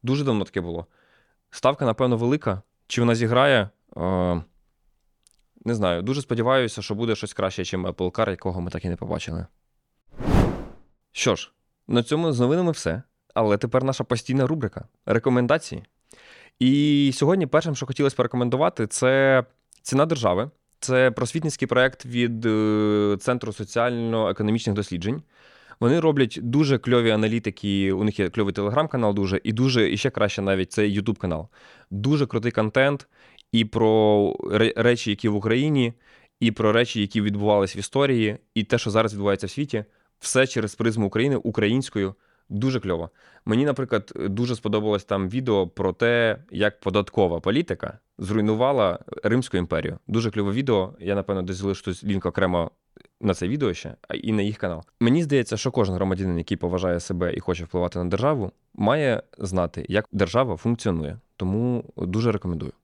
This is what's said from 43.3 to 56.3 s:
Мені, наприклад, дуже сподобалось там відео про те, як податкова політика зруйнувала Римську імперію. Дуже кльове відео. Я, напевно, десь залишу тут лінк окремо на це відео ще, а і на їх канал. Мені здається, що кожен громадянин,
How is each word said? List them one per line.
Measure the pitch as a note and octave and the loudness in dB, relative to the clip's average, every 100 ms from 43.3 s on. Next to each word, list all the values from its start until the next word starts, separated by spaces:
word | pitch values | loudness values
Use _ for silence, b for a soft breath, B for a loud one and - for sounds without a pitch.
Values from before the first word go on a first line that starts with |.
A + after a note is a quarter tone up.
| b | b
Мені, | - A2 | -2 0
наприклад, | D3 C#3 C3 A2 - - | 2 -2 -2 -2 -4 -6
дуже | F#2+ G2 A#2+ A#2 | -4 -2 -2 -2
сподобалось | G#2+ G#2+ G#2+ G#2 | -2 0 0 -2
там | - G2 F#2+ | -2 -2 -2
відео | A#2+ C3 G2+ F2+ | -2 0 0 0
про | - F#2 | -2 -4
те, | F2 A#2 A#2+ A2+ G#2+ - | 0 2 2 2 -2 -6
як | F2+ G#2 - | -2 -2 -2
податкова | G2 G2 G2 - F#2 E2 | -2 0 0 0 2 2
політика | F2+ B2 E3+ F#2 - - _ - | 0 0 0 -6 -8 -12 _ -12
зруйнувала | F#2 A2 G#2+ A2 B2+ C3+ G2 F2 - - | -2 0 2 2 2 2 0 0 -10 -4
Римську | G#2 A#2+ B2+ F#2 | 0 0 0 -4
імперію. | E2+ D#2+ - - - | -2 -2 -4 -8 -4
Дуже | A2+ A2+ | -2 -2
кльове | G#2+ G2+ | -2 -2
відео. | A2 C3+ G#2 F#2 - | -2 0 0 0 -6
Я, | F2+ | -4
напевно, | G2+ F#2+ G2 | -4 -2 -4
десь | F#2 F#2 | -4 -4
залишу | G2 F#2+ | -4 -4
тут | - F2+ | -6 -6
лінк | G#2 G2 F2 | -2 -2 -2
окремо | - F#2 F2+ E2 _ _ _ _ _ | 0 2 2 -2 _ _ _ _ _
на | G#2 | -2
це | F#2 F2+ | -2 -2
відео | C#3+ B2+ | 0 -2
ще, | F2 - - - | -2 -10 -16 -10
а | |
і | - - | -8 -2
на | G#2+ | 0
їх | G2+ A2 | 0 -2
канал. | G2 D#2+ - _ | -6 -6 -12 _
Мені | A#2+ D3 | 2 2
здається, | D#3+ C#3 A#2 A2 | 2 0 0 -4
що | C3 | -2
кожен | B2 G2 | 0 0
громадянин, | F#2 F#2+ F#2 F#2+ | 2 0 0 -2